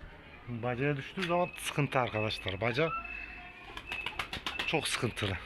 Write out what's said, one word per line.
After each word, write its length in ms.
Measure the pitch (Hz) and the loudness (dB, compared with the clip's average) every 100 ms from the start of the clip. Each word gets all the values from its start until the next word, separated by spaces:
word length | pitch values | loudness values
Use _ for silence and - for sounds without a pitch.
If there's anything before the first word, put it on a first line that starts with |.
| - - - - - | -14 -16 -18 -14 -6
Bacaya 480 | 120 120 123 143 143 | -2 0 2 2 2
düştüğü 260 | 127 - | -2 -2
zaman 280 | 175 175 180 - | 2 4 2 -2
sıkıntı 400 | - - 139 135 | -2 2 4 4
arkadaşlar. 640 | 117 107 107 - 101 92 | 4 4 2 0 -2 2
Baca 300 | 113 120 160 - - - - - - - - - - - - - - - - - - | 2 4 2 2 -4 -8 -10 -12 -14 -14 -12 -10 -6 -6 -6 -6 -6 -4 -4 -2 2
çok 220 | 160 - | 4 4
sıkıntılı. 480 | - 120 - 104 92 | 2 2 2 0 -2